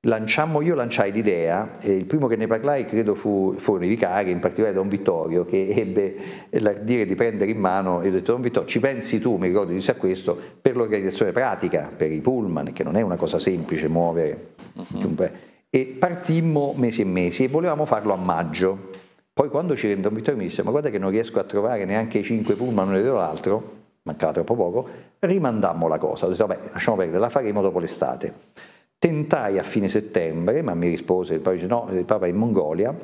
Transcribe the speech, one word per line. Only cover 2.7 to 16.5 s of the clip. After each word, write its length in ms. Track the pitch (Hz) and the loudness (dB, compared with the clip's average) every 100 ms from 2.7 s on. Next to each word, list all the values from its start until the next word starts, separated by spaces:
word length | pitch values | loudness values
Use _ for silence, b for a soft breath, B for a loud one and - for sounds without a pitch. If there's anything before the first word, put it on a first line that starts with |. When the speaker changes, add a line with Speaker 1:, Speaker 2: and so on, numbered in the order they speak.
| 143 113 | 0 0
Speaker 1:
credo 280 | 110 107 | 0 2
fu, 400 | 98 107 101 95 95 | 0 2 2 2 0
furono 280 | - 98 90 | 0 2 2
i 20 | |
vicari, 440 | 113 90 95 95 | 2 2 0 0
in 80 | 90 | 0
particolare 340 | 90 - 110 | 0 2 0
Don 140 | 95 98 | 2 0
Vittorio, 580 | 101 98 85 80 87 87 | 0 2 0 0 0 2
che 220 | 98 95 | 0 2
ebbe 480 | 104 101 95 98 - B B B - | 0 2 0 -2 -4 B B B 0
l'ardire 440 | 104 101 107 123 101 | 0 0 0 0 0
di 80 | 95 | 0
prendere 360 | 117 104 101 | 0 0 -2
in 80 | 117 | 0
mano, 420 | 95 95 95 87 | 0 2 0 0
e 60 | 92 | 2
ho 40 | |
detto: 200 | 92 90 | 0 0
"Don 100 | 120 | 0
Vittorio, 260 | 123 110 - | 0 -2 0
ci 120 | 120 | 0
pensi 400 | 131 127 107 113 | 0 0 -2 0
tu?", 160 | 117 101 | 0 0
mi 120 | 90 | 2
ricordo, 240 | 92 95 | 2 0
disse 180 | 90 95 | -2 0
a 40 | 123 | 0
questo, 400 | 95 92 - - B B | 0 0 -2 -2 B B
"per 160 | 135 123 | 0 2
l'organizzazione 560 | 110 104 95 95 101 | 0 2 0 0 0
pratica, 560 | 95 127 95 92 82 73 - | 2 0 0 -2 -2 -4 -2
per 160 | 80 | -2
i 80 | 78 | 0
pullman", 500 | 123 127 104 80 71 | 0 0 -2 -2 -4
che 100 | - | -4
non 120 | - 92 | -2 0
è 60 | |
una 140 | 107 85 | 0 0
cosa 200 | 82 80 | 0 0
semplice 500 | 95 90 78 78 78 | 0 -2 -2 -4 0
muovere. 640 | 82 85 82 78 78 - - - | 2 2 0 -2 -4 -12 -20 -20
Speaker 2:
Mhm. 260 | - 92 98 | -16 -12 -6
Speaker 1:
Dunque, 300 | 101 - 92 B B B _ | -4 -2 -4 B B B _
e 160 | 135 131 131 | -2 -2 0
partimmo 760 | 180 175 - 160 165 | -2 0 0 2 4